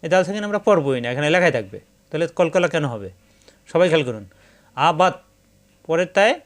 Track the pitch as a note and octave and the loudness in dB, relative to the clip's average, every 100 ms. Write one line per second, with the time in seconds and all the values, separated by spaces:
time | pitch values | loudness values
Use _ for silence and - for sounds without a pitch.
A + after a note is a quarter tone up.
0 | E3+ F#3 F3 G#3 G#3 G#3 G#3 F#3+ C#3 C3 | 2 0 0 -2 -2 -2 2 2 2 -2
1 | A#2+ B2+ D3 F3 F3 B2 G2 D3+ _ _ | -2 -2 0 2 2 0 -6 -14 _ _
2 | _ D#3 E3 - E3+ F3+ F3 E3+ D3 A2+ | _ -6 -6 -4 -2 0 0 -2 -4 -6
3 | G2 F#2 _ _ - _ _ E3 F3+ D#3+ | -12 -16 _ _ -20 _ _ 0 2 2
4 | B2+ A2 G#2 _ _ _ _ - D3+ D#3 | 0 -8 -14 _ _ _ _ -2 0 2
5 | F3+ - _ _ _ _ _ _ - E3 | 0 0 _ _ _ _ _ _ -4 -2
6 | F3+ - G#3 D#4+ | 0 2 2 0